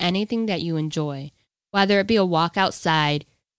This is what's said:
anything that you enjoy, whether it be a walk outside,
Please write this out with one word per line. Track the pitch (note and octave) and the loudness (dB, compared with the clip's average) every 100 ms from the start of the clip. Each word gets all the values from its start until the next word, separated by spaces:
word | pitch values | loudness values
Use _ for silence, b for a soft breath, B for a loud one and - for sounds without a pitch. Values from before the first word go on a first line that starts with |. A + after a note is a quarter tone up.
anything | F3 F#3+ G#3 A3+ A3 | -2 0 -2 -2 -2
that | F3 | -2
you | E3 D#3+ | -2 -2
enjoy, | D#3 D#3+ D3+ C#3 D3 - _ _ _ | -2 -4 -4 -6 -12 -18 _ _ _
whether | G3 G3 G3+ | 0 2 2
it | G3 | 2
be | A3+ | 2
a | |
walk | F#3 E3 E3+ - | 2 2 0 0
outside, | F#3+ - F3 D#3+ D3 D3 - _ _ | -2 0 0 2 2 -2 -6 _ _